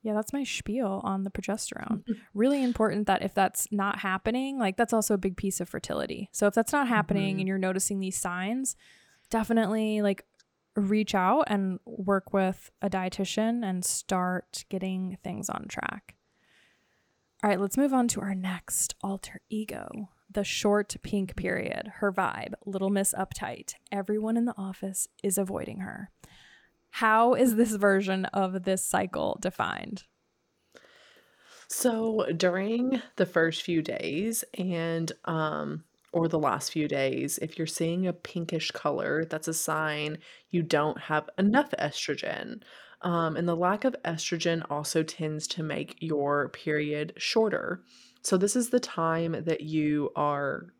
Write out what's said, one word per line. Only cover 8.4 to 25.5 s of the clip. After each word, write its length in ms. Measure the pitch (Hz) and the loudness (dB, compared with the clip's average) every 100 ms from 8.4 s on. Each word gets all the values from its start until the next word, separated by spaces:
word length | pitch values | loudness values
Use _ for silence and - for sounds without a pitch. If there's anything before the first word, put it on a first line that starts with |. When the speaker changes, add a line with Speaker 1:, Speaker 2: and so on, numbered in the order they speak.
| 196 247 269 - - - _ _ _ | -2 -2 -4 -8 -18 -20 _ _ _
Speaker 1:
definitely, 720 | 226 220 226 220 220 220 214 | -2 4 4 4 0 0 2
like, 220 | 202 196 _ _ _ _ _ - | 2 0 _ _ _ _ _ -2
reach 380 | 196 214 208 | 2 2 2
out 300 | 196 185 196 - | 2 4 4 4
and 320 | 202 190 185 | 2 0 -4
work 480 | - 233 190 196 - | -8 -6 0 0 2
with 380 | 196 190 185 - _ | 2 2 -2 -12 _
a 80 | 202 | -2
dietitian 720 | 190 185 - 190 - 220 240 208 | -2 -2 -2 -2 0 0 0 -2
and 160 | 185 | -2
start 800 | 180 - - 185 180 180 - - - | -2 -4 -2 0 0 -2 -6 -14 -6
getting 480 | 190 190 185 185 185 | -4 -4 -4 -4 -6
things 280 | - 208 196 | -8 -6 -6
on 160 | - - | -6 -8
track. 460 | - - - - _ _ _ _ _ _ _ _ _ _ _ _ _ | -6 -6 -8 -16 _ _ _ _ _ _ _ _ _ _ _ _ _
All 80 | 208 | 0
right, 100 | 185 | 2
let's 160 | 196 - | 2 2
move 160 | 277 | 4
on 140 | 262 240 | 4 2
to 120 | 220 | 0
our 140 | 196 | -2
next 600 | 190 185 180 - - - - | -2 -2 -4 -4 -4 -4 -4
alter 380 | 196 196 - - _ | -6 -6 -8 -18 _
ego, 600 | 214 214 - - 214 196 _ _ | -6 -6 -8 -10 -10 -12 _ _
the 140 | 208 | -4
short 500 | 196 - 208 208 208 - | -2 2 4 4 2 -6
pink 340 | - 202 190 - | -2 -2 -2 -2
period, 540 | - - - - - - | -2 -2 -4 -6 -8 -2
her 160 | 208 | 0
vibe, 400 | 190 185 - - 202 | 0 -2 -4 -10 -10
Little 260 | - 190 190 | -8 -2 2
Miss 220 | 202 196 | 2 2
Uptight. 600 | - 190 - 214 123 - - _ | -2 -6 -6 -8 -8 -12 -16 _
Everyone 440 | 202 190 214 214 233 | -6 -2 0 2 2
in 80 | 240 | 0
the 80 | - | -2
office 520 | 190 190 196 190 - _ | -8 -6 -6 -4 -6 _
is 140 | 202 185 | -2 0
avoiding 440 | 190 | 0